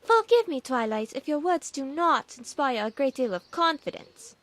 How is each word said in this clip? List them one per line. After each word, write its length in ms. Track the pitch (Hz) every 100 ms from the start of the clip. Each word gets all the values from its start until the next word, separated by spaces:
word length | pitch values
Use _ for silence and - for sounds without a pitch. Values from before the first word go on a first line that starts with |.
Forgive 440 | - 453 440 480 440
me, 140 | 277
Twilight, 520 | - 254 226 220 220
if 140 | - 277
your 120 | 294
words 320 | 311 339 -
do 140 | - 269
not 520 | 285 339 277 - -
inspire 480 | - - 285 240 214
a 60 |
great 240 | 220 277 262
deal 180 | 247
of 160 | 180 -
confidence. 840 | - 339 311 - - - - - -